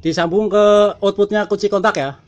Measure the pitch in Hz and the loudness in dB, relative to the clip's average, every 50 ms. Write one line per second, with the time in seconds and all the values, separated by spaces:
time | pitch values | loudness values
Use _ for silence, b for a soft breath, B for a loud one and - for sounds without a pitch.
0 | - 160 160 175 170 170 165 202 220 208 185 208 208 208 208 208 208 208 - - | -4 -4 -2 -2 -2 -2 -2 -2 -2 0 0 2 4 4 4 4 4 2 0 -2
1 | - 196 202 202 202 202 208 214 208 208 208 196 208 202 208 196 180 220 202 - | -4 -4 0 0 -2 0 0 -4 -2 -2 -4 -2 -2 -2 -2 0 0 0 -2 -2
2 | 139 135 139 - _ | -6 -6 -8 -12 _